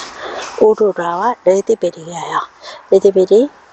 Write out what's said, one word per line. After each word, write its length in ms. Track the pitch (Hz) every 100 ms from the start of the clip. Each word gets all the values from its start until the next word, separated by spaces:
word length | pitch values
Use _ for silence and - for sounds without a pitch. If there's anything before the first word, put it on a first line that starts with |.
| - - - - - -
오로라와 760 | 214 214 214 185 170 175 220 247
레드베리예요. 960 | - 196 - 220 175 170 160 170 - - - _ - - -
레드베리 600 | 190 202 196 185 208 285 - _